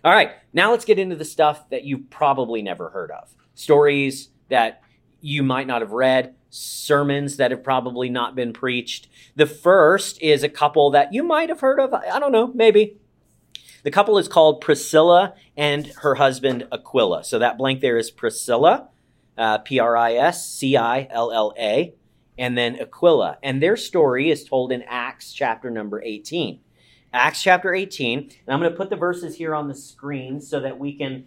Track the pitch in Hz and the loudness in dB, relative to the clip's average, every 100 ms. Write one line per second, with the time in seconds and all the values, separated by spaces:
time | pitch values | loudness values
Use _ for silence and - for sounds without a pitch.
0 | 160 208 - - _ 160 208 233 226 190 | 4 4 4 -4 _ 0 2 2 2 0
1 | 185 160 156 - 151 147 - 131 139 131 | 0 -6 -6 0 2 0 -8 -10 -6 -8
2 | - - 143 135 120 113 101 87 82 95 | -8 -2 0 0 -2 -4 -6 -8 -10 -10
3 | 78 76 - _ _ - - 147 147 143 | -12 -14 -20 _ _ -8 2 6 6 4
4 | 135 135 - _ - 123 113 - _ _ | -2 -6 -14 _ -2 0 0 -2 _ _
5 | _ _ 147 147 135 127 131 120 107 113 | _ _ -8 -2 -2 -2 -2 -4 -4 0
6 | 131 131 127 _ _ - - - - 143 | 2 2 -2 _ _ -18 -14 -10 0 0
7 | 143 143 139 139 123 127 135 127 123 123 | 0 -2 -4 -2 -2 -2 -2 -2 -2 -6
8 | 127 123 120 127 120 113 127 123 117 - | -6 -4 -4 -4 -8 -6 -4 -4 -8 -14
9 | _ _ _ - 147 - 175 190 156 196 | _ _ _ 0 0 2 4 6 6 4
10 | - - 156 147 143 - 147 151 143 143 | -2 -4 0 2 0 0 0 4 4 4
11 | 139 226 339 311 330 - 269 277 262 262 | 2 -2 -2 -2 -2 -2 -2 0 0 -2
12 | 180 226 285 226 254 247 226 208 208 - | -4 -4 0 2 0 2 4 6 2 -4
13 | _ _ _ _ _ - _ - 143 - | _ _ _ _ _ -20 _ -10 -2 0
14 | 226 202 - 165 156 151 - 151 - 156 | 4 2 2 6 6 4 0 -2 2 4
15 | 170 175 190 - _ - 147 143 147 - | 6 6 4 -6 _ -4 -2 -2 -6 -4
16 | 143 131 135 123 131 123 - 120 - 131 | -2 2 2 0 -2 -4 -8 -12 -4 0
17 | 101 80 - 113 120 113 135 131 131 117 | 0 -2 -4 0 0 0 -4 0 0 0
18 | 110 - 113 - - 117 160 269 - _ | -2 -6 -6 -6 -2 2 4 2 -2 _
19 | _ _ _ - 110 110 - 131 117 117 | _ _ _ -4 -2 -2 -2 -2 0 2
20 | 117 117 156 175 - - 135 135 117 131 | 0 0 0 -2 -10 -6 0 0 0 -2
21 | 131 117 117 113 107 - 107 117 131 _ | -4 -6 -2 -2 -2 -2 -2 -2 -4 _
22 | _ _ _ - 123 123 117 117 113 - | _ _ _ -8 -6 -2 -4 -4 -12 0
23 | 175 143 85 - 135 135 165 226 - 180 | 4 4 0 -4 -6 -2 0 -2 -2 0
24 | 143 127 156 147 - 135 127 123 - 120 | 2 2 0 -2 -2 -4 -2 -6 -8 -10
25 | 123 - - - 127 113 127 110 104 107 | -10 -12 -16 -6 -4 -4 -8 -10 -8 -10
26 | 117 107 - 170 117 - _ _ _ _ | -10 -12 -10 -8 -8 -10 _ _ _ _
27 | _ 123 143 - 190 180 185 185 190 - | _ 0 0 0 2 2 2 -4 -6 -6
28 | 120 127 - _ - 139 170 175 196 190 | -6 -6 -8 _ -6 -2 -2 -4 -8 -4
29 | 175 175 165 - 160 151 143 135 - _ | -4 -6 -10 -10 -8 -6 -8 -12 -18 _
30 | 143 139 127 143 - 143 131 123 143 143 | -12 -10 -10 -12 -8 -8 -8 -10 -12 -8
31 | 135 131 | -10 -10